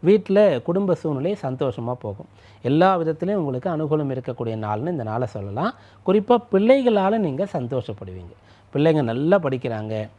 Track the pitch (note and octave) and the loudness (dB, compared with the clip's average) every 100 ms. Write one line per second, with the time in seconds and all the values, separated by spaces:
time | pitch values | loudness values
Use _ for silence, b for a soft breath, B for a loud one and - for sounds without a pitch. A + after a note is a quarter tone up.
0 | D#3+ G#3 - G3 G#3 C3 - F3 G3 E3+ | 4 4 4 4 4 2 0 -2 0 0
1 | D#3+ C#3 D#3 G#3 C#3 B2+ C#3 B2 A#2 B2 | 0 -2 -2 -4 -6 -2 -4 -2 -6 -6
2 | G#2+ G2+ - b b b A#2+ D3 F#3 F#3 | -8 -10 -14 b b b 0 4 4 4
3 | D#3+ D#3 F3 G#3 D3 B2+ F#3 D#3 D#3 D3+ | 0 -2 -2 -2 -2 -4 -4 -4 0 0
4 | C#3+ C3 C3 B2 A2+ A2 G#2+ G#2+ D3+ E3+ | 0 -4 -6 -6 -4 -4 -4 -4 -4 -4
5 | A2 A2 B2 G#2+ G2+ G#2 F#3+ - b b | -4 -4 -4 -6 -8 -4 -4 -6 b b
6 | - G3+ G3+ A#3+ A#3 F#3+ A3 C#4 B3 G#3 | 0 2 4 2 4 2 4 4 4 2
7 | F#3+ A3 F#3 C3+ G3 D#3+ A#2+ C3+ - G#2+ | 2 0 -2 -2 -4 -4 -4 -4 -6 -10
8 | G2 F#2 F2 - b b b C3+ D#3 D#3 | -12 -14 -16 -20 b b b 2 4 4
9 | A#2+ A#2 D3+ G3 D#3 B2+ B2+ A2 G#2+ G#2+ | 2 0 2 2 2 -4 -4 -6 -4 -6
10 | G#2+ | -6